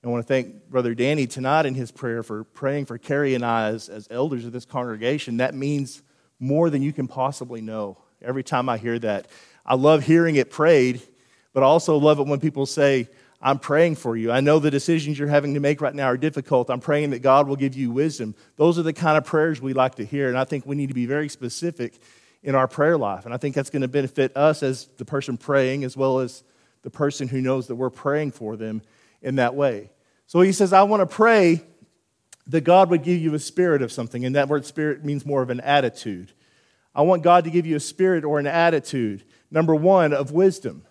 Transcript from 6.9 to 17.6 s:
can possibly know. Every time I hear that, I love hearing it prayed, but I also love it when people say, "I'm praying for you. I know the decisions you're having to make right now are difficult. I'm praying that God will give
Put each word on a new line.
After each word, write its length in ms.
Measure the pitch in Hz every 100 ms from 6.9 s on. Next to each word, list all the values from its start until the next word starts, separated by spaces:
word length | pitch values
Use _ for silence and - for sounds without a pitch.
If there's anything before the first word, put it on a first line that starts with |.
can 160 | 147 127
possibly 540 | - 131 139 123 120
know. 380 | 110 110 101 92 _ _
Every 220 | 120 131
time 240 | 131 139 127
I 100 | 113
hear 220 | 117 117
that, 280 | 113 101 - - _ _ -
I 100 | 131
love 280 | 143 156
hearing 320 | 135 165 170 147
it 140 | 123
prayed, 520 | - 151 156 127 120 - _ _ _ _
but 100 | 135
I 40 | 135
also 300 | 165 165 151
love 220 | 151 151
it 80 | 143
when 120 | 143
people 260 | 156 135 135
say, 420 | - 143 135 117 _ _ _
"I'm 180 | 131 135
praying 360 | - 147 170 151
for 200 | 123 113
you. 160 | 113
I 100 | 123
know 180 | 139 156
the 120 | 147
decisions 460 | 139 151 165 147 143
you're 100 | 147
having 260 | 147 143
to 60 | 143
make 220 | 143 147
right 140 | 147 143
now 120 | 135
are 100 | 127
difficult. 520 | 151 143 131 131 120
I'm 100 | 123
praying 320 | - 147 147
that 80 | 123
God 280 | 135 135 139
will 80 |
give 200 | 139